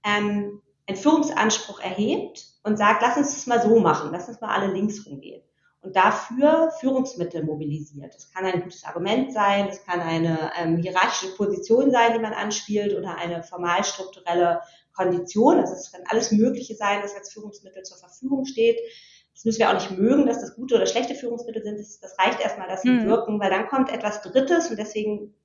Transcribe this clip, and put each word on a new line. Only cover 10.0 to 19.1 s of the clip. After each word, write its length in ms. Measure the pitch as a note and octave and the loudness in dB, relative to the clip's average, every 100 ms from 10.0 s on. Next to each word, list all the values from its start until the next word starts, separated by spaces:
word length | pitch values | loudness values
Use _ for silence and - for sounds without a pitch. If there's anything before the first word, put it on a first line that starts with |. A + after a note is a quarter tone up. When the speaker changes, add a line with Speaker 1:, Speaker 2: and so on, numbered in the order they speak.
Speaker 1:
eine, 520 | E3 E3 E3 D#3+ D#3 F3 | -2 0 0 0 -4 -4
ähm, 160 | E3 E3+ | 0 0
hierarchische 580 | F3+ F3+ G3 - F#3+ - | 0 2 0 0 -8 -4
Position 540 | G3+ F3+ - A#3 C#4 | -2 -2 2 4 6
sein, 220 | B3 A#3 | 4 4
die 60 | A3+ | 2
man 140 | A3 | -2
anspielt, 600 | - G#3 G#3+ - G#3 G3+ | -4 -4 -6 -2 -2 0
oder 220 | F3+ G3 E3+ | -2 -6 -8
eine 260 | E3+ E3+ | -6 -6
formal 400 | - F3+ F3 F3+ | -8 -6 0 0
strukturelle 760 | G#3 - F#3+ - F3 F3 E3+ E3+ - _ _ | 0 -6 -12 -10 -2 2 4 2 -6 _ _
Kondition. 640 | - F#3 F3 - G#3 B3+ F4+ | -4 0 0 -2 4 6 6
Also 140 | - | 2
es 180 | - - | -6 -14
kann 120 | - - | -16 -4
alles 240 | A3 B3 | -2 2
Mögliche 420 | G#3 A#3+ - - G#3+ | 4 4 0 -8 -4
sein, 240 | G3+ G3+ | -2 -2
das 140 | G3+ G3+ | -4 -10
als 160 | - | -16
Führungsmittel 500 | G#3+ G#3+ - F#3+ F#3+ | -18 -18 -18 -20 -20
zur 140 | F#3+ - | -20 -20
Verfügung 460 | _ - C4 C4+ | _ -12 -4 -4
steht. 340 | - A3+ A3+ A3+ - - - | -4 2 2 2 -4 -14 -20